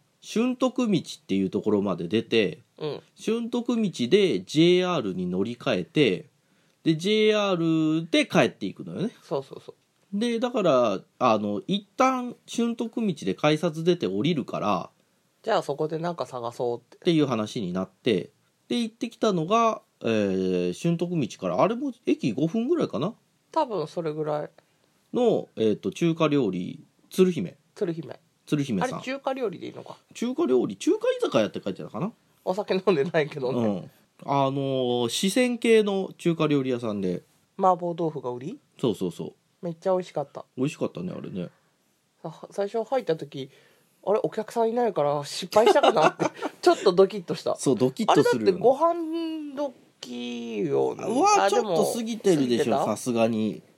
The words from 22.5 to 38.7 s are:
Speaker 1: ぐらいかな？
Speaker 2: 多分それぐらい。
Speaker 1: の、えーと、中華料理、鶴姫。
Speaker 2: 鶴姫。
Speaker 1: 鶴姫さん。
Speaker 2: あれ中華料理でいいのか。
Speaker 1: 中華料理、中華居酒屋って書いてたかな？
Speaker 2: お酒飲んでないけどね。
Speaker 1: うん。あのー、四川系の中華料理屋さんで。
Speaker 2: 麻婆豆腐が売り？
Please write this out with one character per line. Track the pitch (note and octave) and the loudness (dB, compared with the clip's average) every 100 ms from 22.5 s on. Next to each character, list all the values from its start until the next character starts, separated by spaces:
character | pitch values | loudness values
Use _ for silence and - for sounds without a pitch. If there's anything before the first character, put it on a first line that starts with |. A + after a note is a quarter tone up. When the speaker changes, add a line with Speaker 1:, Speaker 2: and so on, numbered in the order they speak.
| A3+ A#3+ | 0 0
Speaker 1:
ぐ | E4+ | 0
ら | |
い | - | 0
か | - | -2
な？ | E3+ - _ _ _ | -4 -6 _ _ _
Speaker 2:
多 | D#4+ C4+ | -2 -2
分 | G3 D#3 | -2 -6
そ | F3+ | -6
れ | D#3+ | -6
ぐ | D3+ | -4
ら | D3+ D3+ | -4 -4
い。 | - _ _ _ _ _ _ | -6 _ _ _ _ _ _
Speaker 1:
の、 | A#3 A#3+ C3 - - | 0 2 2 -2 0
え | A2 | 0
ー | G2 | 0
と、 | - | -4
中 | - E3+ | -2 0
華 | D#3+ D#3 | 2 2
料 | C#3+ G#2+ | 2 0
理、 | F2+ - - - _ _ | -2 -6 -12 -18 _ _
鶴 | - F#3 | 2 2
姫。 | D#3 F#2 - _ | 2 -6 -10 _
Speaker 2:
鶴 | - F#3 | -6 -6
姫。 | E3 A#2+ - _ _ - | -6 -10 -16 _ _ -4
Speaker 1:
鶴 | D3+ | -2
姫 | C#3 F#3+ | 0 -2
さ | B3+ | -2
ん。 | |
Speaker 2:
あ | - | -4
れ | |
中 | B3+ C4+ | -8 -8
華 | C4+ | -6
料 | C4+ A3+ | -4 -4
理 | D#3 | -6
で | B2 | -12
い | |
い | |
の | B2+ | -12
か。 | - D3+ _ | -16 -18 _
Speaker 1:
中 | - A#3 | -8 -4
華 | C4 E4+ | -2 2
料 | B3+ - | 2 2
理、 | G3 | 0
中 | - | 0
華 | G#4+ | 0
居 | B4 B4+ | 0 0
酒 | D#4+ B2 | 0 2
屋 | G2+ | 0
っ | |
て | - | -2
書 | G2+ | -8
い | |
て | F#2 | -8
た | E2 | -10
か | G#2+ | -6
な？ | F#3+ - _ _ | -8 -8 _ _
Speaker 2:
お | - | -4
酒 | F#3 G3 | -4 -2
飲 | F#3+ G#3 | 0 2
ん | |
で | D#3 | 0
な | D3+ E3 | 0 0
い | D3+ | -2
け | D3+ | -4
ど | B2+ | -4
ね。 | A#2+ | 0
Speaker 1:
う | A2 | 0
ん。 | F#2+ D#2 - _ _ - | -2 -8 -20 _ _ -2
あ | C#3 | 0
の | C3+ | 0
ー、 | C#3 C3+ C3 B2 B2 A#2+ | 0 -2 -2 0 0 0
四 | - F#3+ | 0 0
川 | B3+ B3 A#3+ | 2 0 0
系 | A#3+ A3 | 4 4
の | G#3 G3 F#3 - | 4 0 -4 -4
中 | E3+ E3 | -2 0
華 | D#3 | 2
料 | C#3+ | 0
理 | C3 | 0
屋 | A#2+ | -2
さ | A#2 | -4
ん | G#2 | -4
で。 | F#2 F2 - _ _ - | -2 -4 -8 _ _ 0
Speaker 2:
麻 | F#3+ F3 | 2 2
婆 | F3 | -2
豆 | E3+ E3 | -4 -4
腐 | D3+ | -4
が | B2 | -6
売 | B2 | -8
り？ | C3+ C#4+ _ | -10 -14 _